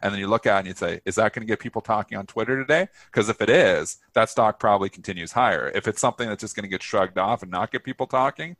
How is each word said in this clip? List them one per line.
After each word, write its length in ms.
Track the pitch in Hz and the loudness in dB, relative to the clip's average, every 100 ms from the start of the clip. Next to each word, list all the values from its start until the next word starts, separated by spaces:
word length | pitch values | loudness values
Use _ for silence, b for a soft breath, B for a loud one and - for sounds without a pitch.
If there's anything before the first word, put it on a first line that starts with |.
and 120 | 101 | -4
then 60 | 101 | -2
you 80 | 98 | 0
look 200 | 110 117 | 0 2
at 100 | 98 | 2
it 20 | |
and 80 | 92 | 0
you 60 | |
say, 280 | 90 87 85 | -6 -6 -4
"Is 120 | 95 101 | -4 0
that 180 | 107 | 0
gonna 100 | - 110 | 0 -4
get 140 | 107 | -4
people 220 | 123 113 | -4 -8
talking 340 | - 107 104 104 | -2 -2 -2 -10
on 100 | 98 | -8
Twitter 300 | 113 110 135 | -6 -2 -2
today?" 320 | 131 156 190 b b | 0 0 0 b b
'Cause 160 | - 107 | -2 0
if 140 | - | 0
it 80 | 107 | 4
is, 480 | 160 113 80 78 - _ | 6 6 4 0 -10 _
that 160 | 120 113 | 2 2
stock 280 | - 107 - | 4 2 2
probably 300 | 110 101 95 | 2 2 0
continues 440 | - 92 90 82 | -6 -10 -8 -4
higher. 380 | 120 120 82 62 | 0 2 2 0
If 120 | 98 113 | -2 -4
it's 140 | 104 | 0
something 280 | 127 - 117 | -2 0 -6
that's 120 | 101 | -6
just 160 | 110 - | -8 -10
gonna 100 | 98 | -8
get 140 | 92 | -8
shrugged 360 | - 107 92 95 | -2 0 0 0
off 240 | 98 120 | -2 -2
and 100 | 90 | -4
not 180 | 90 113 | -6 -4
get 140 | 123 | -6
people 220 | - - 131 | -8 -8 -2
talking, 500 | 131 135 - 160 | 0 0 -2 -12